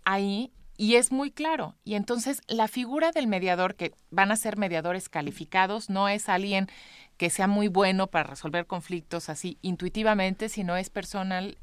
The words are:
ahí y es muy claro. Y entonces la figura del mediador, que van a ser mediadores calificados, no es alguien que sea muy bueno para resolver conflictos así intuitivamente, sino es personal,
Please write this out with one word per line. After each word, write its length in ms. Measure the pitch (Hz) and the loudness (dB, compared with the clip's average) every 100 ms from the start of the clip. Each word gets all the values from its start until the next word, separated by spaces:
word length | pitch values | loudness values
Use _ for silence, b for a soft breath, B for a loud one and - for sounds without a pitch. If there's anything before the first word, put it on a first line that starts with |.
ahí 480 | - 196 196 202 262 - - - | 0 0 0 -2 -6 -10 -14 -2
y 200 | 214 233 | 4 6
es 160 | 254 | 4
muy 180 | 262 277 | 0 -2
claro. 460 | - 311 311 160 - | -4 -2 -2 -4 -8
Y 100 | - | -4
entonces 480 | 208 208 233 262 277 - | -2 -2 -2 -2 -4 -2
la 200 | 226 220 | 0 0
figura 440 | 254 240 285 330 | 0 -2 0 2
del 160 | 330 240 | 2 0
mediador, 480 | 185 185 180 185 - | 2 2 2 2 0
que 160 | 170 - - | -6 -8 -4
van 220 | 175 196 | 2 2
a 40 | 220 | 2
ser 220 | 220 208 | 0 0
mediadores 500 | 196 165 170 185 - | 2 0 -2 -4 -4
calificados, 800 | 160 143 - 160 185 190 214 - | -6 -6 -8 -2 2 2 0 -2
no 180 | 190 202 | 0 2
es 200 | 208 - | 0 0
alguien 380 | 185 202 190 190 B B B B - | 0 2 0 -2 B B B B -4
que 120 | 175 | -2
sea 160 | - 190 | 2 2
muy 220 | 208 208 | 4 2
bueno 400 | 180 190 190 190 | 4 4 4 2
para 160 | 165 139 | 0 -2
resolver 340 | 135 156 175 170 | -4 -6 -4 -4
conflictos 640 | 180 151 175 - 170 - | -6 -6 -8 -6 -8 -6
así 300 | 151 185 - | -8 -8 -6
intuitivamente, 880 | 185 180 180 214 220 208 190 190 190 | -6 -4 -4 0 2 4 2 -2 -6
sino 260 | 214 180 180 | -4 -2 -2
es 140 | 190 | -4
personal, 680 | 202 185 202 190 185 196 - | -8 -8 -6 -4 -4 -6 -8